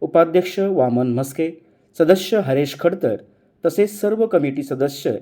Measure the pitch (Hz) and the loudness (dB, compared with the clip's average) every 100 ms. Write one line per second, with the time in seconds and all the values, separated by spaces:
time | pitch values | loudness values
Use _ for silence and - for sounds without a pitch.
0 | 160 170 165 180 180 - 196 180 127 120 | 0 2 4 2 0 -2 -2 0 0 0
1 | 127 120 135 - 165 165 _ _ _ - | 0 -2 -4 -4 -6 -6 _ _ _ 0
2 | 160 190 - 220 135 135 139 - 170 190 | 4 4 2 -2 0 0 -2 0 -2 0
3 | 127 101 - _ _ _ 165 185 208 - | -2 -4 -8 _ _ _ -4 0 0 0
4 | 208 220 226 190 143 139 139 131 139 - | -2 0 0 2 0 -4 -4 -2 -2 -2
5 | 160 - | -4 -4